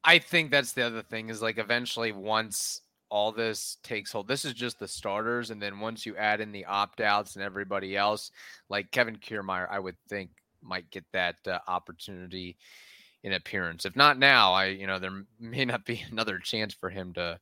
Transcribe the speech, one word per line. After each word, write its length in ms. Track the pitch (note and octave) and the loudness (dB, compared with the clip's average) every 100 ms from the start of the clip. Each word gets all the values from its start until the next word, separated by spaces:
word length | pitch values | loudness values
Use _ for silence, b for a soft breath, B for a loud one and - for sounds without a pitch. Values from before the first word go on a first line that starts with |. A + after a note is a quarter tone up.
| D#3+ | 10
I 120 | E3+ | 8
think 300 | - E3+ D#3 | 8 2 6
that's 200 | C#3+ B2 | 4 4
the 120 | - A#2+ | 0 0
other 160 | A2+ | -2
thing 260 | G#2+ A2+ A2 | -6 -8 -6
is, 120 | A2 | -2
like, 160 | A2+ A2 | -2 0
eventually 520 | G#2+ A#2+ A#2+ - A2+ | 0 0 0 -2 -2
once 680 | G2+ G2+ A2 A2 - - - _ _ _ | -2 0 0 0 -4 -6 -8 _ _ _
all 220 | G#2 G#2+ | 2 2
this 460 | G#2+ A2+ G#2+ - - | 2 -2 -2 -8 -10
takes 280 | - G#2+ G#2 | -8 -8 -4
hold, 160 | A2 G2 | -8 -2
this 180 | C#3 D3+ | -2 -2
is 80 | |
just 260 | A#2+ B2 - | -4 -6 -6
the 80 | G2 | -10
starters. 640 | - G#2+ G2+ A2+ A#2+ A2+ | -6 -4 -2 0 -2 -4
And 100 | G#2+ | -6
then 180 | G2+ G2 | -6 -4
once 260 | A2 A2 A2+ | -6 -6 -10
you 100 | F#2+ | 0
add 220 | G#2+ G#2+ | 2 2
in 100 | G#2+ | -2
the 140 | G#2 F#2 | -8 -4
opt-outs 720 | G2+ G2+ - G#2+ G#2 G2+ G2 | 0 -2 0 2 4 0 -6
and 80 | |
everybody 520 | G2 F#2+ G2 G2 F#2+ G2 | -6 -4 -4 -4 -2 2
else, 340 | G#2 G#2+ - B B B _ | 2 0 -4 B B B _
like 200 | G2+ G2+ | -4 0
Kevin 260 | B2+ A2+ G#2+ | 0 0 -2
Kiermaier, 500 | - G#2+ F#2+ F#2 F2+ | -8 -6 -2 -2 -2
I 100 | G2 | -4
would 180 | F#2 F2 _ | -6 -10 _
think 200 | G2+ F2+ _ _ _ | -10 -10 _ _ _
might 280 | F2 F#2 E2 | -8 -8 -8
get 120 | F#2+ - | -14 -4
that, 220 | F#2 F2+ F2 - | 0 0 -2 -6
uh, 120 | F2 - | -4 -2
opportunity 880 | F2+ - E2 - F#2 F2+ F#2 F2+ F2 B B B B B B | -4 -4 -16 -14 -14 -10 -10 -10 -12 B B B B B B
in 100 | G2 | -2
appearance. 520 | F#2 - G2+ F2 E2 G2 | -2 -2 -2 -2 -4 -6
If 100 | B2+ | 6
not 220 | D3 C3 | 6 8
now, 360 | C#3 C3 G2 | 8 8 8
I, 120 | F#2 F#2+ | 6 2
you 200 | F#2+ F#2+ | -2 -4
know, 100 | F#2+ | -4
there 140 | F#2 | -4
m-, 160 | G2 G2+ _ | -8 -14 _
may 260 | A#2 B2+ B2+ | -10 -2 -2
not 200 | G#2+ G2 | -2 -4
be 160 | A#2 - | -6 -6
<laughs> 40 | |
another 280 | A2 A2 F#2 | -4 -4 -4
chance 340 | - A2 G#2+ | -4 -4 -4
for 160 | - F#2 | -6 -8
him 240 | F#2+ F2+ | -6 -8
to 240 | F2 E2+ E2+ | -4 -6 -6